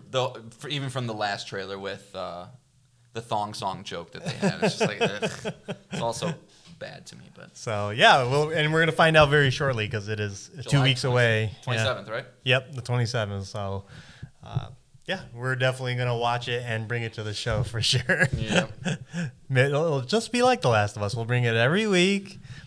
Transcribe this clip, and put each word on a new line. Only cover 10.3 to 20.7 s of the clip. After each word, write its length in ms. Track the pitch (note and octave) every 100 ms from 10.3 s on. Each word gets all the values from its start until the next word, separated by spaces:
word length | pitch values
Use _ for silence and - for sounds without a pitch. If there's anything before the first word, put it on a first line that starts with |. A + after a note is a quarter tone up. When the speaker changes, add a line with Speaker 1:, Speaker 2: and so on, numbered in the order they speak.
| G2 - D3+
Speaker 2:
two 60 | A#2
Speaker 1:
July 120 | C#3+
Speaker 2:
weeks 200 | C3+ B2+
away. 480 | C3+ B2 A#2 A2 A2
Yeah. 100 | -
Speaker 1:
twenty-seventh, 460 | - A2+ A2+ G#2 G2+
right? 160 | A#2 C3+ -
Speaker 2:
Yep, 300 | C3 C3 -
the 80 | C3+
twenty-seventh. 640 | - B2 A2 A#2+ G2+ G2 F#2+
So, 400 | G#2+ G2 G2 - - - - - -
uh, 260 | A2+ G#2+ A#2 - _ - -
yeah, 140 | F#3 C3
we're 220 | A#2+ B2+ B2+
definitely 400 | C3 - B2+ B2
gonna 220 | B2 A#2
watch 300 | A#2 A#2+ B2
it 160 | B2 B2
and 220 | A2+ A2
bring 160 | A#2+
it 100 | A2+
to 100 | -
the 100 | G#2+
show 300 | G#2 A#2+ G#2+
for 180 | A#2+ A2+
<laughs> 120 | -
sure. 340 | B2+ - D#3+ F3 A2+
Speaker 1:
Yeah. 300 | A2 F3+ F#3 - F#3 - - E3+ C#3+ - -
Speaker 2:
It'll, 360 | C3 C#3 D3 E3
it'll 160 | C#3
just 300 | B2 A3 A3+
be 100 | A#3+
like 180 | B3+ B3
The 80 |
Last 260 | B2+